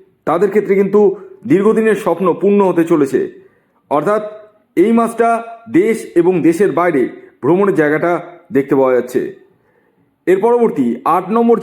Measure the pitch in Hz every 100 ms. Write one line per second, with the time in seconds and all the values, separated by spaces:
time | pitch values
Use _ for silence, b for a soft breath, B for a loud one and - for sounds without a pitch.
0 | _ _ - 165 196 208 185 196 196 208
1 | 202 B B B 117 180 202 220 220 202
2 | 180 170 185 151 196 202 190 175 165 165
3 | 135 107 67 - b b b b b 143
4 | 151 214 214 - - _ _ - 208 233
5 | 226 226 233 226 - - - 156 220 220
6 | - 170 170 180 156 170 185 143 180 160
7 | 117 - B B 131 185 202 160 147 151
8 | 170 170 - - - 123 139 139 131 123
9 | 117 123 - - _ _ _ _ _ _
10 | _ _ - 190 226 240 226 147 120 -
11 | 143 175 175 226 233 226